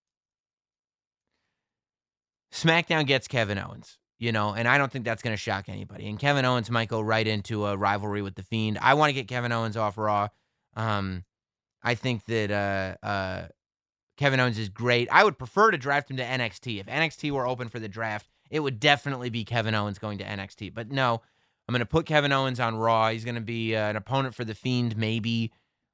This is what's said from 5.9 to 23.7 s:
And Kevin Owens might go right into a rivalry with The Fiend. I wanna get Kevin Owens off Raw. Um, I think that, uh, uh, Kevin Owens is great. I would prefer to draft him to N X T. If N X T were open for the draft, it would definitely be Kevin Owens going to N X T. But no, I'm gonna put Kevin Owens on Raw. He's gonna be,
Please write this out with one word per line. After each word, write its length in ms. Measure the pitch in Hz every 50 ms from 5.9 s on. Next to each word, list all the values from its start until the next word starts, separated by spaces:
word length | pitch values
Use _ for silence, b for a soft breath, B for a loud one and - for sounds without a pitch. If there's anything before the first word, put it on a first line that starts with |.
| 95 98 104 104
And 100 | 104 104
Kevin 280 | - 143 143 139 127
Owens 260 | 127 127 123 107 98
might 160 | 120 117 113 107
go 140 | 117 110
right 260 | 107 107 110 110 110 107
into 380 | 107 104 98 - 117 104 104
a 100 | 101 101
rivalry 460 | 95 104 98 101 104 101 107 101 104
with 140 | 101 98 92
The 80 | - 92
Fiend. 340 | - 113 113 110 107 107 -
I 160 | - 120 139
wanna 180 | 147 151 147
get 160 | 139 135 131 95
Kevin 240 | 127 123 120 120
Owens 240 | 120 117 113 113 104
off 220 | 113 110 104 98 110
Raw. 320 | 107 107 104 101 101 104 - _ _ _ _ _ _ _ _ 110
Um, 480 | 110 110 107 101 98 95 92 90 90 - _ _ _ _ _ _ _ _ _ _ -
I 120 | 117 123
think 280 | 113 - 131 123 107 - -
that, 240 | 117 113 107 101
uh, 540 | 104 101 101 101 98 98 95 95 92 - -
uh, 420 | 104 101 98 95 92 92 95 85 85 - _ _ _ _ _ _ _ _ _ _ _ _ -
Kevin 240 | 143 143 131 131
Owens 180 | 127 123 113 107
is 80 | 110 101
great. 400 | 95 107 117 123 120 120 123 -
I 140 | - 165 202
would 140 | 214 143 -
prefer 340 | 131 120 - 196 214 220
to 60 | 190 147
draft 340 | 120 139 139 147 139 -
him 60 | 139 131
to 80 | 127
N 160 | 117 131 127
X 180 | 120 110 110 -
T. 220 | - 127 113 98
If 80 | 98 110
N 140 | 120 147 165
X 120 | 156 -
T 160 | - - 147
were 160 | 143 135 127 127
open 220 | 131 120 127 113
for 100 | - 123
the 80 | 110 107
draft, 400 | 92 110 113 110 107 107 - _ _ _ _ _
it 80 | - 151
would 180 | 151 139 127 104
definitely 520 | 127 151 143 139 - 143 139 127 123 123
be 160 | 113 117 110
Kevin 280 | - 117 117 110 110 110
Owens 240 | 107 104 104 101 -
going 200 | - 107 104 98
to 100 | 98 98
N 140 | 104 98
X 140 | 95 95 -
T. 140 | - 107 92
But 220 | - 113 117 104
no, 300 | 139 135 131 123 117 113 - _ _ _ _ _ _ _ _
I'm 80 | - 120
gonna 120 | 123 123
put 200 | - - 160 -
Kevin 280 | - 156 151 143 143 139
Owens 260 | 135 135 131 127 120
on 160 | 123 113 113
Raw. 360 | 110 113 113 113 110 110 110
He's 120 | 113 113 110
gonna 160 | 120 117 117
be, 380 | 113 104 117 117 113 110